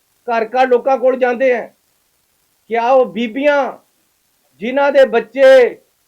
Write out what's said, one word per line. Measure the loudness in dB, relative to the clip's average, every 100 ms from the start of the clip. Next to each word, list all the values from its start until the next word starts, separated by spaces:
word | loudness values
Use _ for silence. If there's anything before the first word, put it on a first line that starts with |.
| _ _ -6
ਘਰ | -6 -4
ਘਰ | -2 0
ਲੋਕਾਂ | 0 0 -2
ਕੋਲ | -2 -2
ਜਾਂਦੇ | -2 -2 -2
ਹੈ? | -2 -6 _ _ _ _ _ _ _ _ _ -8
ਕਿਆ | -4 0
ਉਹ | 0 0
ਬੀਬੀਆਂ | -6 -8 -4 -2 0 -4 -10 _ _ _ _ _ _ _ -12
ਜਿਨ੍ਹਾਂ | -6 -2 0
ਦੇ | 2 2
ਬੱਚੇ | 0 -4 2 6 6 4 -4 _ _